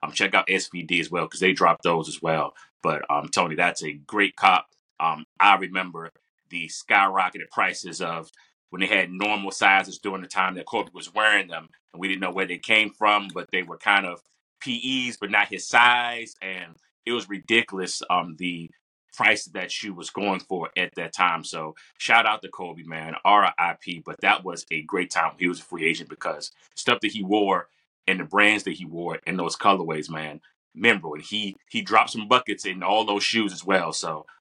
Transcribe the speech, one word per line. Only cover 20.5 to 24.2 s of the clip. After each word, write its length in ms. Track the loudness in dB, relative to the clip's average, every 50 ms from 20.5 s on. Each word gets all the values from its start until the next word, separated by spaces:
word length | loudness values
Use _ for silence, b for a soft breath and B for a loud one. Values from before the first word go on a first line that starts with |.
| -6 -6 -6 -4 -2
at 180 | -2 -2 -2 -4
that 180 | -8 -10 -6 0
time. 300 | 2 2 2 2 0 -4
So 320 | -8 -10 -8 -8 -10 -12 b b b b -6
shout 280 | 0 4 4 4 4
out 160 | 4 0 -2 -4
to 60 | -10
Kobe, 360 | -14 -12 -12 -12 -12 -14 -14
man, 320 | -12 -10 -10 -8 -8 -8 -2 4
R 280 | 6 6 6 6 4 2 0
I 160 | -2 -2 -2 -4
P, 200 | -10 -12 -12 -12 -12
but 140 | -14 -10 -2